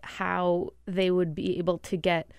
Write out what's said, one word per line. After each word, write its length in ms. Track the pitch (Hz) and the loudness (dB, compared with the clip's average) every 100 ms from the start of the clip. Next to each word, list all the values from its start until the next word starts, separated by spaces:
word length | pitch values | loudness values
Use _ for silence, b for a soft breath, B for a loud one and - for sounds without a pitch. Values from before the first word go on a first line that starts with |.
how 680 | - - 185 180 180 175 - - - | -8 -6 -2 0 2 2 -2 -8 -6
they 260 | 180 185 | 0 2
would 240 | 180 175 151 | 4 2 -2
be 220 | 185 180 | -2 0
able 200 | 175 170 | 0 -2
to 180 | - 180 | -4 -2
get, 340 | 180 170 - | 2 2 -2